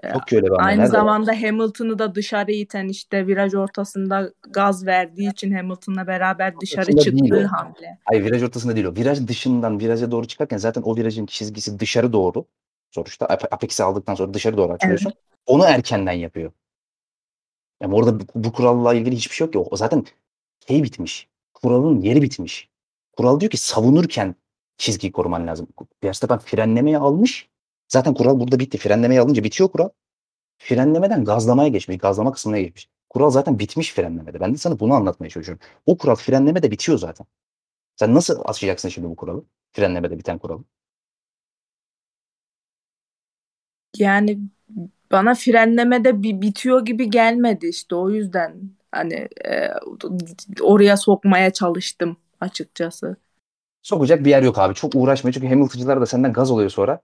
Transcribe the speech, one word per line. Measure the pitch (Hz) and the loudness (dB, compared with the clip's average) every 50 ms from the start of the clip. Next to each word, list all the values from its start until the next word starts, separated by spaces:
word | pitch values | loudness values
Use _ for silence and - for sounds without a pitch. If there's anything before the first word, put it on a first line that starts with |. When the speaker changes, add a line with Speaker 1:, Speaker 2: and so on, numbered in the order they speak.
Speaker 1:
E, | - - | -10 -6
Speaker 2:
Yok | 110 123 - | -6 -6 -2
ki | - 120 | 2 2
öyle | 107 98 | 2 4
bir | 92 | 4
hamle. | 95 92 | 2 2
Speaker 1:
aynı | 180 190 - - | 2 2 4 4
Speaker 2:
Nerede | - - | 4 4
var? | 214 214 | 4 4
Speaker 1:
zamanda | 214 214 214 214 220 220 226 214 | 4 4 2 0 0 -2 -2 -2
Hamilton'ı | 233 214 220 220 226 220 214 - 233 226 220 202 | -2 -2 -2 -2 -2 -4 -4 -4 -6 -4 -2 -4
da | 220 208 175 | -4 -4 -4
dışarı | 208 202 - 220 202 202 202 | -6 -8 -4 -4 -4 -2 -2
iten, | 214 208 208 - - 196 190 190 | -4 -4 -6 -8 -8 -8 -8 -8
işte | 196 - - - 202 196 185 | -8 -10 -10 -6 -4 -4 0
viraj | 190 196 196 202 196 196 | 0 0 0 0 0 0
ortasında | 196 196 190 - 202 196 - - 196 190 190 196 196 190 180 _ _ _ - | -2 -4 -4 -6 -8 -8 -8 -6 -6 -4 -2 -2 -4 -4 -6 _ _ _ -6
gaz | - 202 202 196 190 180 190 | -2 0 0 0 0 0 -2
verdiği | 185 185 185 180 165 165 190 202 202 | 0 0 0 0 -2 -6 -6 -6 -6
için | 202 - 208 196 196 | -6 -6 -4 -4 -4
Hamilton'la | 185 180 185 185 180 - 202 190 190 185 | -4 -4 -8 -10 -10 -8 -8 -8 -6 -6
beraber | 185 185 180 185 190 185 175 190 190 165 165 | -4 -4 -2 -2 -2 -2 -2 -4 -6 -6 -8
dışarı | 190 196 - 190 | -12 -8 -6 -4
Speaker 2:
Ortasında | 185 175 147 151 - | 0 2 4 4 4
değil | 202 131 139 269 | 4 2 2 2
Speaker 1:
çıktığı | 226 202 202 202 196 - | 2 2 2 2 0 -4
Speaker 2:
o. | |
Speaker 1:
hamle. | 170 170 165 165 - 165 170 - _ - | -6 -8 -10 -16 -20 -20 -20 -18 _ -2
Speaker 2:
Hayır, | 107 113 107 98 | 0 0 0 2
viraj | 110 120 120 | 0 0 0
ortasında | 123 120 - 120 113 120 110 | -2 -4 -6 -6 -6 -4 -2
değil | 110 95 | -2 -4
o. | 90 87 | -4 -4
Viraj | 104 123 139 143 139 123 | -2 -2 -2 -2 -2 -4
dışından | 110 117 - - 127 127 120 113 113 107 101 | -6 -6 -4 -2 -2 0 0 0 -2 -2 -2
viraja | 110 113 117 113 120 117 | -2 -2 0 -2 -2 -2
doğru | 117 117 117 | -4 -4 -6
çıkarken | 120 - - 151 - 113 | -6 -6 -6 -6 -6 -4
zaten | 98 104 113 113 123 | -4 -4 -4 -4 -2
o | 110 117 113 | -4 -4 -2
virajın | 117 110 113 107 113 104 | -2 -2 -4 -4 -6 -8
çizgisi | - - - 107 107 104 107 - 107 104 98 | -10 -10 -10 -10 -10 -10 -10 -10 -10 -8 -6
dışarı | - - - 120 120 123 | -6 -2 0 0 0 2
doğru. | 113 104 92 90 - - - _ _ _ _ _ _ _ _ _ | 2 2 0 0 -2 -4 -8 _ _ _ _ _ _ _ _ _
Sonuçta | - - - - - - 113 | -12 -12 -12 -12 -10 -8 -4
ape-, | - - - - - | -2 -2 -2 -2 -6
apex'i | - - 120 - - - | -6 -6 -6 -6 -4 -2
aldıktan | 101 95 98 101 - - 98 | -2 -2 -2 -4 -6 -6 -4
sonra | 92 95 95 98 | -4 -4 -6 -6
dışarı | - - 113 110 | -4 -4 -2 0
doğru | 101 92 85 | 0 0 0
açılıyorsun. | 87 87 - - 92 95 - - | 0 -2 0 0 0 0 -2 -6
Speaker 1:
Evet. | - _ _ _ _ _ - | -8 _ _ _ _ _ 0
Speaker 2:
Onu | - 135 151 190 | 2 4 6 6
erkenden | 170 139 123 - - 117 101 95 92 | 6 4 2 0 -2 -4 -2 -2 -2
yapıyor. | 90 87 85 80 - 82 82 78 _ _ _ _ _ _ _ _ _ _ _ _ _ _ _ _ _ _ _ _ _ _ _ _ _ - | -4 -6 -6 -8 -10 -10 -10 -10 _ _ _ _ _ _ _ _ _ _ _ _ _ _ _ _ _ _ _ _ _ _ _ _ _ -10
Yani | 95 95 98 | -6 0 2
orada | 110 113 120 110 107 | 4 4 4 2 0
bu, | 98 - - | -6 -10 -8
bu | 117 110 117 | -6 -4 -4
kuralla | 113 - 123 120 120 120 120 117 120 | -2 2 2 4 4 4 4 2 2
ilgili | 117 113 127 127 | 2 0 -2 -2
hiçbir | 113 - - - | -4 -6 -8 -4
şey | - 160 | -4 -4
yok | 160 | -2
ki. | 151 95 | -2 -2
O, | - - | -2 -2
o | - | -4
zaten | 101 110 - 170 139 - - _ _ _ _ _ _ _ _ _ _ _ - | -4 -2 0 0 0 -2 -4 _ _ _ _ _ _ _ _ _ _ _ 0
şey | 131 156 | 0 0
bitmiş. | 147 113 - - 85 - - - - _ _ _ _ _ _ | 0 0 -4 -8 -10 -10 -10 -14 -16 _ _ _ _ _ _
Kuralın | - - 123 123 123 143 165 147 98 | -4 0 2 2 4 4 2 2 2
yeri | 90 107 131 151 | 2 2 4 4
bitmiş. | 143 127 - - - - - - - _ _ _ _ _ _ _ _ _ - | 2 2 -2 -8 -12 -12 -12 -16 -18 _ _ _ _ _ _ _ _ _ -6
Kural | - 113 123 139 156 | 0 2 2 2 2
diyor | 196 220 | 0 -2
ki | - | -4
savunurken | - - - - 113 110 127 143 170 175 - - 117 98 92 87 _ _ _ _ _ _ _ _ - | -4 -6 -2 -2 2 4 4 4 4 2 0 -2 -4 -4 -4 -6 _ _ _ _ _ _ _ _ -8
çizgiyi | - 120 101 92 - 95 | -4 -4 -4 -4 -6 -8
koruman | - - 90 87 85 85 85 | -4 -4 -4 -4 -4 -6 -6
lazım. | 82 80 82 82 - _ - - _ _ - - | -8 -8 -10 -12 -16 _ -20 -20 _ _ -8 -8
Verstappen | 98 95 - - 123 123 110 | -6 -6 -4 0 0 0 -2
frenlemeye | - - - 110 110 113 113 117 135 151 156 147 | -2 -4 -2 0 0 2 2 2 2 2 0 2
almış. | 143 143 147 180 233 254 - - - _ _ _ _ _ _ _ _ - | 2 2 2 2 2 0 0 -6 -16 _ _ _ _ _ _ _ _ 0
Zaten | - 131 127 156 131 | 0 2 2 2 2
kural | - 131 131 139 127 | 2 2 2 2 0
burada | 120 123 131 127 | 0 0 0 0
bitti. | 135 135 - 98 | 0 -4 -6 -6
Frenlemeye | - - 104 117 117 120 131 127 | 0 0 2 2 4 4 4 4
alınca | 120 139 143 113 104 | 4 4 2 0 0
bitiyor | 110 - - 190 190 | -2 0 0 0 0
kural. | - 156 175 202 _ _ _ _ _ _ _ _ _ _ _ _ _ _ | 2 0 -2 -2 _ _ _ _ _ _ _ _ _ _ _ _ _ _
Frenlemeden | - - 123 120 131 151 156 170 190 202 226 151 107 | -4 -2 0 2 4 4 4 2 2 2 2 0 0
gazlamaya | 104 104 117 110 120 123 139 147 147 | 2 0 2 2 2 4 4 4 2
geçmiş. | 117 90 - - 92 92 | 2 -2 -4 -4 -6 0
Gazlama | - 98 98 104 110 135 | 0 0 0 2 0 -2
kısmına | 131 - - 107 107 101 | -2 -4 -6 -4 -2 -2
geçmiş. | 92 85 _ - - _ _ _ _ _ | -4 -6 _ -18 -20 _ _ _ _ _
Kural | - 123 143 151 | 0 2 2 4
zaten | 123 135 151 170 131 101 | 4 4 2 2 -2 -2
bitmiş | 104 - - 165 160 - - | -2 -6 -6 -6 -6 -4 -4
frenlemede. | - 87 85 85 82 78 80 80 - | -4 -4 -4 -6 -10 -12 -12 -8 -6
Ben | 90 101 | -4 -4
de | 131 | -4
sana | 151 - 170 170 - | -2 -2 -4 -2 0
bunu | 107 117 139 | 0 2 2
anlatmaya | 123 101 90 - - 82 78 | 2 2 0 -4 -6 -10 -12
çalışıyorum. | - 87 80 90 85 - _ - _ _ - | -12 -12 -12 -12 -14 -14 _ -20 _ _ 0
O | 156 180 - | 0 0 2
kural | - 139 113 | 2 0 0
frenlemede | - - - 131 135 139 147 165 185 151 117 | 2 2 0 2 2 4 2 2 2 0 0
bitiyor | 104 - - 165 151 104 | -2 -2 0 0 0 0
zaten. | 85 80 - - - _ _ _ _ _ _ _ _ _ _ _ _ _ _ | -2 -6 -12 -16 -20 _ _ _ _ _ _ _ _ _ _ _ _ _ _
Sen | - 110 113 120 | -2 2 4 4
nasıl | 175 170 - 160 - - | 4 4 2 -4 -4 -4
açacaksın | - 107 - 101 95 90 - - 90 | -8 -6 -4 -2 -4 -4 -4 -6 -10
şimdi | - 92 85 85 | -8 -8 -10 -12
bu | 82 | -12
kuralı? | - - - 85 143 - _ _ _ _ _ | -12 -12 -10 -10 -12 -12 _ _ _ _ _
Frenlemede | - - 101 92 90 87 85 82 85 82 | -4 -2 -2 0 0 -2 -4 -6 -8 -8
biten | - - 85 - | -8 -8 -8 -8
kuralı. | - - 80 - - _ _ _ _ _ _ _ _ _ _ _ _ _ _ _ _ _ _ _ _ _ _ _ _ _ _ _ _ _ _ _ _ _ _ _ _ _ _ _ _ _ _ _ _ _ _ _ _ _ _ _ _ _ _ _ _ _ _ _ _ _ _ _ _ _ - | -8 -10 -12 -12 -14 _ _ _ _ _ _ _ _ _ _ _ _ _ _ _ _ _ _ _ _ _ _ _ _ _ _ _ _ _ _ _ _ _ _ _ _ _ _ _ _ _ _ _ _ _ _ _ _ _ _ _ _ _ _ _ _ _ _ _ _ _ _ _ _ _ -2
Speaker 1:
Yani | 214 202 196 196 202 208 208 202 202 202 196 _ _ _ _ 220 202 170 185 _ _ _ - | 0 2 4 4 4 2 2 0 -2 -8 -12 _ _ _ _ -14 -14 -14 -14 _ _ _ 2
bana | - 190 196 240 247 | 2 4 4 4 2
frenlemede | 240 - 254 226 233 226 226 233 240 240 240 247 240 214 262 220 202 | 2 2 4 4 6 6 6 4 4 4 4 2 4 4 4 2 2
bi-, | 196 220 196 190 | 0 -4 -4 -2
bitiyor | 202 214 202 - - 254 254 262 220 | -2 -2 -2 -2 0 2 2 2 2
gibi | 233 233 226 254 208 | 0 -2 -2 -2 2
gelmedi | 220 233 226 226 233 240 240 233 202 165 170 | 4 4 4 4 4 2 2 2 2 0 -2
işte. | 170 170 - - - 180 | -6 -6 -8 -8 -6 -4
O | 175 185 190 | -2 -2 0
yüzden | 214 214 208 185 180 185 165 160 165 190 196 190 _ _ _ - | -2 -2 -4 -4 -2 -4 -4 -4 -8 -14 -16 -16 _ _ _ -10
hani, | - - 160 165 - - - - - - - | -8 -6 -6 -6 -6 -8 -10 -12 -14 -12 -8
e, | - - - - - - - - - - - - - 180 180 170 165 - - - - 190 - | -4 -4 -2 -2 -4 -4 -8 -10 -12 -16 -12 -10 -8 -8 -8 -8 -10 -16 -20 -18 -16 -6 0
oraya | - - 202 208 202 202 202 | 4 6 6 8 8 6 6
sokmaya | 196 - 214 196 196 - 196 190 185 190 190 | 4 4 2 2 4 4 2 4 4 4 2
çalıştım | 190 - 190 175 170 180 - - - - 175 170 170 _ _ _ _ - | 0 0 -2 -2 -2 -4 -6 -10 -6 -4 -6 -6 -6 _ _ _ _ -10
açıkçası. | 180 190 - - 160 _ - - 170 170 - - - 175 185 _ _ _ _ _ _ _ _ _ _ _ _ _ | -10 -8 -8 -10 -14 _ -8 -8 -8 -8 -6 -10 -10 -10 -10 _ _ _ _ _ _ _ _ _ _ _ _ _
Speaker 2:
Sokacak | - - 208 165 139 127 165 151 139 | -6 -2 0 2 4 4 4 6 6
bir | 143 | 6
yer | 143 135 | 6 8
yok | 131 123 - 101 | 6 4 4 4
abi. | 95 95 101 | 2 2 0
Çok | - - 151 - | -2 -6 -2 0
uğraşma. | 139 127 135 139 135 - 127 | 2 4 4 2 2 0 -2
Çünkü | 127 135 131 131 | -4 -2 0 2
Hamilton'cılar | 131 143 139 127 - 123 123 135 139 131 | 4 4 4 2 0 -4 -2 0 0 0
da | 120 | 0
senden | - - 127 135 127 | 0 0 0 0 2
gaz | 110 117 131 131 | 2 2 2 2
alıyor | 120 110 101 95 | 2 2 2 0
sonra. | - 107 98 - 156 - | 0 0 0 0 0 -4